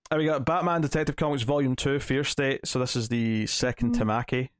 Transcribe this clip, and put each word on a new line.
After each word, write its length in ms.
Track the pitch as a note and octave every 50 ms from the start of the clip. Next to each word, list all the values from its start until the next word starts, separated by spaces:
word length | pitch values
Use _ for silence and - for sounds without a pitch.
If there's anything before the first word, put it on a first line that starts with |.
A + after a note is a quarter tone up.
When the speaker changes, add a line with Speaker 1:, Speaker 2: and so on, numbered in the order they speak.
| - -
Speaker 1:
and 80 | D#3 D#3
we 60 | D#3
got 200 | D#3 D#3 C#3 B2
Batman 360 | D3 E3 F3+ F3 F3 E3+ E3+
Detective 340 | D#3 C#3 - D#3+ D#3 D3 C#3+
Comics 260 | - D#3+ D3+ D3 C3+ A#2
Volume 320 | A#2+ D3 D3 C#3+ C3 B2+
two, 240 | - - C#3+ C#3 C#3+
Fear 240 | - - C3 C#3 D3
State. 440 | - - - C#3 C3+ C3+ - -
So 100 | - - C3
this 160 | B2+ B2 -
is 140 | B2+ A2+ A2+
the 380 | A#2+ A#2+ A2+ A2+ A2 A2 G#2+
second 480 | - - - - B2+ A#2+ - A#2+ A#2+ A#2+
Speaker 2:
Mm. 40 | A#2+
Speaker 1:
Tamaki 480 | A2 A2 A2 A#2 A#2+ - C3 B2+ B2+ - - _